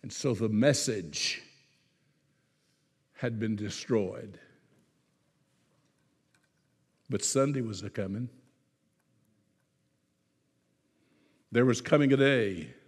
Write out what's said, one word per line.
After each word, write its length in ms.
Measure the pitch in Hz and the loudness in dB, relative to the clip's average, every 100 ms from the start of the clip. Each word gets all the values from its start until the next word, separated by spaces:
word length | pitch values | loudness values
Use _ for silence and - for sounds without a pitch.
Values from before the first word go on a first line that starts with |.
And 100 | - | -12
so 220 | - 139 | -6 -4
the 160 | 110 110 | -2 0
message 920 | 107 135 139 - 110 82 76 - - - _ _ _ _ _ _ _ _ _ _ _ _ _ _ _ _ | 4 4 4 0 -4 -6 -6 -4 -6 -12 _ _ _ _ _ _ _ _ _ _ _ _ _ _ _ _
had 240 | - 123 117 | -8 -6 -4
been 180 | 113 107 | -4 -4
destroyed. 800 | 104 - - 117 95 92 101 98 - _ _ _ _ _ _ _ _ _ _ _ _ _ _ _ _ _ _ _ _ _ _ _ _ _ _ | -6 -10 -2 -2 -2 -6 -14 -18 -20 _ _ _ _ _ _ _ _ _ _ _ _ _ _ _ _ _ _ _ _ _ _ _ _ _ _
But 160 | 104 | -4
Sunday 380 | - 139 135 139 | 0 2 2 0
was 200 | 117 101 | -4 -6
a-coming. 460 | 95 - 98 101 120 - _ _ _ _ _ _ _ _ _ _ _ _ _ _ _ _ _ _ _ _ _ _ _ _ _ _ _ _ _ _ _ | -8 -6 -6 -4 -8 -12 _ _ _ _ _ _ _ _ _ _ _ _ _ _ _ _ _ _ _ _ _ _ _ _ _ _ _ _ _ _ _
There 120 | 117 | 2
was 160 | 127 117 | 4 2
coming 320 | - 151 143 | 2 4 6
a 60 | 131 | 6
day, 560 | 135 135 104 90 78 - | 6 4 0 -4 -10 -16